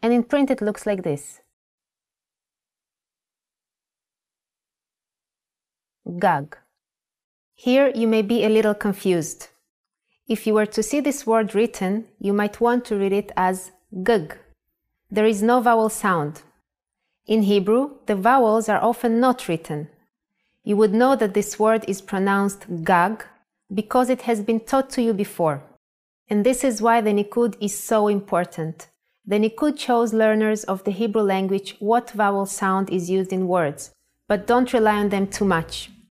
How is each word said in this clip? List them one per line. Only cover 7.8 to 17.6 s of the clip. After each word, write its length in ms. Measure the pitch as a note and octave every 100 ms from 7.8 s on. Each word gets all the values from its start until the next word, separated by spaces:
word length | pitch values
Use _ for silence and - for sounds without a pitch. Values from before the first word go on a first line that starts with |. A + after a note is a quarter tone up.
| C#4
you 140 | B3 A3+
may 160 | A3
be 220 | G3+ A#3
a 40 | G#3+
little 240 | A3 G#3+
confused. 760 | G#3 G#3 G3 G3 F3 D#3 - - _ _ _ _ _ _ _ _
If 180 | A3 -
you 80 |
were 160 | G#3+ G#3+ A3
to 40 |
see 200 | G#3+ C#4+
this 260 | D4 C4+ -
word 300 | A3+ A3 G3
written, 480 | A#3 - F#3 G#3 A3+ _
you 120 | G3
might 280 | G3+ G#3 G#3
want 240 | A#3 A#3+
to 120 | A#3+ G#3
read 160 | G3
it 200 | G3 G3+ -
as 360 | F#3 F#3+ - _ _ F#3
gug. 320 | F#3 A3+ D3+ - _ _ _ _ _ _ _
There 160 | G3+ G#3+
is 160 | G#3+
no 180 | G#3+ B3
vowel 280 | A#3+ A3+ A3
sound. 540 | - G#3 E3+ D3 D#3+ - _ _ _ _ _ _ _ -
In 160 | A3
Hebrew, 540 | G3+ G3+